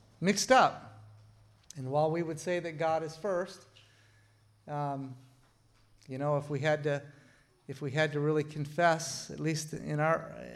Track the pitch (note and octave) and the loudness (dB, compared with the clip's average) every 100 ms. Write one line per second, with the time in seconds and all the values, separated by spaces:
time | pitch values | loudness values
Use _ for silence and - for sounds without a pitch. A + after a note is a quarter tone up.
0 | - - F3 G3+ - B3+ E3 - - - | -20 -2 0 2 6 8 8 4 -10 -20
1 | - - - - - _ _ - C3 C#3+ | -20 -20 -20 -20 -20 _ _ -12 -2 2
2 | D#3 E3+ E3 D#3 - F3 E3 D3+ E3 D#3+ | 2 2 -2 -4 -2 -2 -2 -2 0 0
3 | D#3+ D3+ G#3 F3+ F#3+ - - - - _ | -2 -6 -2 -2 -2 -8 -20 -20 -20 _
4 | _ _ _ _ _ _ - D3 C#3+ C#3 | _ _ _ _ _ _ -10 -6 -4 -4
5 | C3+ B2+ - _ _ _ _ _ _ - | -8 -12 -20 _ _ _ _ _ _ -20
6 | - C3 D3 D3 D3 C#3+ D3+ D3+ D3 C#3+ | -12 -4 0 0 0 0 2 2 0 -4
7 | - - - _ _ _ - C#3 D3 C#3 | -6 -20 -20 _ _ _ -14 -8 -4 0
8 | D#3 D3 D3 D#3 D3 D3+ D3 - F3 D#3+ | 0 2 2 0 -2 -6 -6 2 4 4
9 | D#3 - - C#3+ D3+ D#3 - - D3+ D3+ | 0 -8 -10 -4 -2 -2 -4 -8 -6 0
10 | D#3 E3 - - - | 2 2 -2 -12 -14